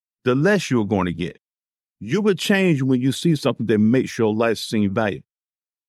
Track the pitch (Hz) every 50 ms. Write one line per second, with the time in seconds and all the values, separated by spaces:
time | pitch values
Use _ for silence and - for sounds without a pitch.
0 | _ _ _ _ - 123 123 139 156 202 208 180 - - 131 117 104 95 110 95
1 | 90 90 82 82 87 - - _ _ _ _ _ _ _ _ _ _ _ _ -
2 | 101 107 151 214 202 214 185 - - - 202 190 190 180 156 131 135 131 131 123
3 | 127 135 120 - - 170 156 143 - 127 - - 113 107 110 104 107 110 127 131
4 | - - - - 113 107 107 110 117 117 104 - - - 120 107 104 95 98 113
5 | 110 101 - - - _ _ _ _ _ _ _ _ _ _ _ _